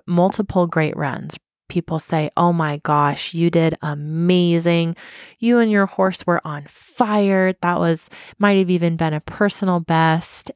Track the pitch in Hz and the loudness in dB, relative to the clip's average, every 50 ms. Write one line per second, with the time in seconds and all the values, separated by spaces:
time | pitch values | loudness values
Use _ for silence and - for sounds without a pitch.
0 | - - 180 175 175 190 - - 208 - - 185 175 170 - 160 156 151 - - | -6 -2 2 2 2 2 0 -2 -6 -2 0 0 0 0 0 -2 -2 -2 -2 -4
1 | 151 139 127 - - 147 - - _ _ _ _ _ _ - 180 165 - 165 156 | -6 -6 -6 -8 -10 -12 -12 -14 _ _ _ _ _ _ -6 -6 -4 -4 -6 -6
2 | - - - 160 151 147 - - 175 175 175 170 160 151 147 151 - 156 151 147 | -4 -2 -2 -2 -2 -2 0 2 2 2 2 0 0 -2 -4 -6 -2 0 0 2
3 | 147 143 143 - - - - 165 170 170 170 170 165 165 156 - - 156 147 147 | 2 0 0 -4 -8 -8 -4 0 0 2 2 2 2 2 0 -2 -6 -8 -6 -6
4 | 147 151 156 160 170 175 180 180 175 175 170 170 165 175 170 170 165 165 165 - | -8 -6 -4 0 2 2 4 4 4 2 2 2 2 2 2 2 0 -2 -4 -8
5 | - - - - - - - _ 233 233 240 240 233 220 214 202 196 190 - - | -14 -20 -20 -20 -20 -20 -12 _ 0 2 4 4 4 4 4 2 2 0 0 0
6 | 190 190 180 - - - 175 165 - 165 151 147 147 151 - - - - - - | 0 0 0 -2 -2 0 0 0 -2 -6 -10 -10 -12 -16 -20 -20 -18 -16 -2 -2
7 | 240 214 214 214 202 196 196 190 185 185 185 - - 175 180 - 175 165 165 156 | -2 0 2 2 2 2 2 2 2 0 -2 -2 -2 -2 0 0 0 0 0 -2
8 | - - - - - - - _ 202 202 202 196 190 175 180 175 170 170 165 160 | -4 -12 -18 -20 -20 -20 -4 _ 2 4 4 4 4 2 2 2 2 0 0 0
9 | 170 160 156 151 - - - - 208 202 - - 202 185 180 175 165 - 170 160 | -2 -2 -2 -4 -6 -10 -2 0 0 0 0 -2 -2 0 0 -2 0 0 2 4
10 | 160 160 160 165 - - - - - - - | 4 4 2 0 -2 -6 -8 -8 -10 -10 -10